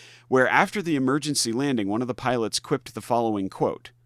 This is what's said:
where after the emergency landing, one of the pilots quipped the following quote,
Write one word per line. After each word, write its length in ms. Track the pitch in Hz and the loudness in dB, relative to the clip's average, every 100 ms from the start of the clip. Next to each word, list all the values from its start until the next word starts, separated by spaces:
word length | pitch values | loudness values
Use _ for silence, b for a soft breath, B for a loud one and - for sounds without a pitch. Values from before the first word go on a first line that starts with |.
| B B - | B B 0
where 200 | 131 123 | 4 6
after 320 | 123 180 214 | 4 2 0
the 140 | 170 143 | -2 0
emergency 560 | 131 147 147 139 120 | 2 0 0 -2 -2
landing, 360 | 113 143 123 98 | -2 0 0 -2
one 140 | 107 | -2
of 60 | 123 | -4
the 60 | |
pilots 440 | - 123 123 107 - | -4 -2 0 -2 -4
quipped 340 | - 139 - | -4 -4 -4
the 60 | - | -12
following 480 | - 120 117 104 95 | -2 0 2 0 -4
quote, 420 | - 127 - - - | -2 -2 -2 -12 -20